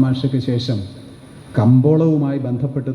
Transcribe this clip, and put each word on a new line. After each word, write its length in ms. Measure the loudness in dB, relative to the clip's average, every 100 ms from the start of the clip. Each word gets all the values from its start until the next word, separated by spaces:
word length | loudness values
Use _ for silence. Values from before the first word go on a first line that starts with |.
| 2
മാഷയ്ക്ക് 340 | 0 -2 -2 -2
ശേഷം 300 | -4 -2 -6 -6 -14 -20 -20 -20 -20 -8 0
കമ്പോളവുമായി 840 | 4 4 4 2 2 0 -2 -4 -4
ബന്ധപ്പെട്ട് 440 | -4 -4 -6 -6